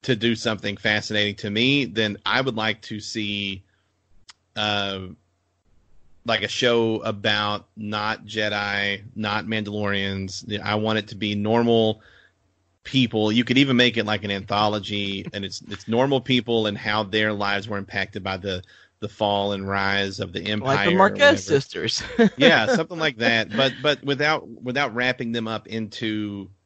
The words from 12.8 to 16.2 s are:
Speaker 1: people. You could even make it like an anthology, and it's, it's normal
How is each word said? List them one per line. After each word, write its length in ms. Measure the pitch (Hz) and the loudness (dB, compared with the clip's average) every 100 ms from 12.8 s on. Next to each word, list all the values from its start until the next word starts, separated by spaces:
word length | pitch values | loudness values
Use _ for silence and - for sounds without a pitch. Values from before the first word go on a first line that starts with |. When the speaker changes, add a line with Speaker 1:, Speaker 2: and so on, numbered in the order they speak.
Speaker 1:
people. 480 | - 135 120 113 107 | -2 2 2 2 2
You 120 | 113 | 2
could 140 | 117 123 | 2 4
even 200 | 139 123 | 4 6
make 200 | 123 110 | 4 4
it 80 | 107 | -2
like 180 | 107 | -2
an 80 | 104 | -2
anthology, 1000 | 98 92 101 107 104 98 104 101 98 90 | -4 -2 2 2 0 -4 -6 -4 -6 -8
and 120 | 104 98 | -10 -10
it's, 160 | - - | -12 -12
it's 180 | 101 - | -14 -2
normal 340 | 113 135 135 | 2 4 2